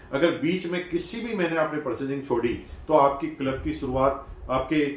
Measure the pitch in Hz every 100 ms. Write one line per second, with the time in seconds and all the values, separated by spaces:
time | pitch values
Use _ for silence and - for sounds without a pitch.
0 | - 139 165 156 147 180 170 175 - 165
1 | - 226 233 208 170 160 147 151 139 113
2 | 135 139 - 117 120 - - - - 151
3 | 139 - 160 - 131 135 156 - 135 131
4 | - - - - - 131 131 156 143